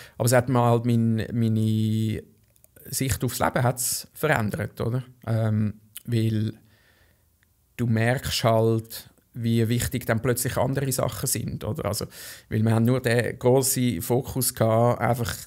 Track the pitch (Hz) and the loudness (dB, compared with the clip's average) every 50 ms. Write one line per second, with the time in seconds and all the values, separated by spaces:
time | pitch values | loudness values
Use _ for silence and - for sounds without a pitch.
0 | - - _ - 113 120 127 123 123 127 131 123 120 120 120 117 113 120 117 117 | -20 -18 _ -2 0 4 4 4 2 4 2 4 4 4 4 4 2 2 2 2
1 | 113 113 113 110 98 - - 120 113 113 110 110 110 110 110 110 110 110 110 110 | 2 2 2 0 -2 -4 -2 0 0 2 2 2 2 2 2 2 2 0 0 0
2 | 110 110 107 - - - _ _ _ _ _ _ - _ _ - - - - - | 0 -2 -2 -4 -8 -12 _ _ _ _ _ _ -20 _ _ -20 -16 -10 -6 -4
3 | 135 131 - - 131 127 - - - - - - 123 120 120 - - - - - | -2 -2 -2 -2 -4 -4 -2 0 -2 0 0 0 0 0 0 -2 -4 -4 -4 -6
4 | - - _ - - 151 151 - 107 98 - 160 - - - - 127 117 117 131 | -8 -14 _ -4 0 0 2 0 0 -2 -4 -4 -6 -8 -6 -6 -4 -4 -4 -4
5 | 127 - - _ - 110 113 110 113 110 107 107 107 104 - - - _ _ - | -6 -8 -16 _ -6 -2 -2 0 0 2 2 2 0 -2 -4 -8 -16 _ _ -16
6 | - - 117 113 110 113 110 107 107 110 - - _ _ _ _ _ _ _ _ | -8 -2 -2 0 0 0 0 0 -2 -4 -6 -10 _ _ _ _ _ _ _ _
7 | _ _ _ _ _ _ _ _ _ _ _ _ _ _ _ - 123 120 110 110 | _ _ _ _ _ _ _ _ _ _ _ _ _ _ _ -4 -2 0 2 2
8 | 113 120 127 131 - - - - - 113 113 113 113 113 113 110 113 - - - | 2 2 0 0 -2 -4 -4 0 2 4 4 4 4 2 2 0 -2 -6 -14 -18
9 | - - _ _ _ _ _ 120 113 117 113 117 113 110 120 117 113 117 - 123 | -18 -20 _ _ _ _ _ -6 -2 0 2 2 2 2 0 0 0 -2 -4 -4
10 | - - 117 113 - 131 120 - - 123 - - 101 135 135 139 139 135 123 - | -2 -2 -2 0 0 0 -2 0 -2 -4 -2 0 -2 0 0 -2 -2 -2 -2 -2
11 | - - - - - - - 113 - - - - - 107 - - - 98 98 - | -2 -4 -4 -4 -4 -4 -4 -4 -4 -6 -8 -6 -6 -6 -6 -4 -4 -4 -4 -4
12 | - - - - - - - - - _ 117 110 110 110 110 113 113 117 127 127 | -6 -8 -10 -16 -18 -18 -18 -20 -10 _ -2 0 2 2 2 4 4 2 2 2
13 | 123 117 117 123 110 101 - 117 - 123 127 139 131 127 - 131 123 123 101 85 | 2 2 2 2 0 0 -4 2 4 4 4 6 4 2 0 0 0 0 0 -2
14 | 113 - 120 120 - - - 131 123 - - - 113 110 110 113 120 120 117 - | -2 0 0 0 0 -2 -4 -2 -2 -2 0 0 2 4 4 4 4 4 2 2
15 | 113 117 120 127 117 - - - - | 0 0 0 0 -2 -6 -6 -10 -12